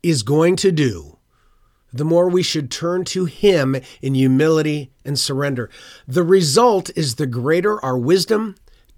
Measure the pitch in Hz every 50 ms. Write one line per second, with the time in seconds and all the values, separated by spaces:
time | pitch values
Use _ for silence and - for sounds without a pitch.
0 | - 175 165 135 104 101 143 156 165 175 185 180 - 196 175 151 147 127 101 82
1 | 73 71 - _ _ _ _ _ _ _ _ _ _ _ _ _ _ _ - 120
2 | 147 156 165 170 175 185 175 185 175 - - 160 147 117 - - 165 170 180 185
3 | 185 - - 185 185 165 - - - 208 190 160 139 131 135 135 127 - - _
4 | - 135 135 131 131 131 131 131 151 160 160 156 151 151 151 151 139 - _ _
5 | _ - 143 131 - - 139 131 143 143 139 123 117 - - - - - - -
6 | _ - 127 175 175 165 190 196 175 147 131 202 240 247 214 190 180 - - -
7 | 160 135 113 - 151 131 117 123 120 143 160 175 180 208 214 208 - 131 127 127
8 | 120 135 175 190 175 - 220 214 220 220 185 _ _ - _ _ _ _ _